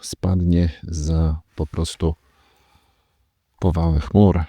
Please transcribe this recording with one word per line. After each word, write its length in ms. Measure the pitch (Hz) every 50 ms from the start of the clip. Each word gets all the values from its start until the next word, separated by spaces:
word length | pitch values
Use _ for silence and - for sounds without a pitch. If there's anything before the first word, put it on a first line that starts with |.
spadnie 680 | - - - - - 92 92 90 87 87 87 85 87 85 - - -
za 560 | - 82 78 73 78 82 80 82 80 78 80 - _ _
po 120 | - 80 -
prostu 480 | - 87 85 - - - 85 82 82 - _ _ _ _ _ _ _ _ _ _ _ _ _ _ _ _ _ _ _ _ _ _ _ _ _ _ _ -
powałę 400 | 95 92 82 82 82 82 78 76
chmur 440 | 73 - - 98 104 95 85 87 78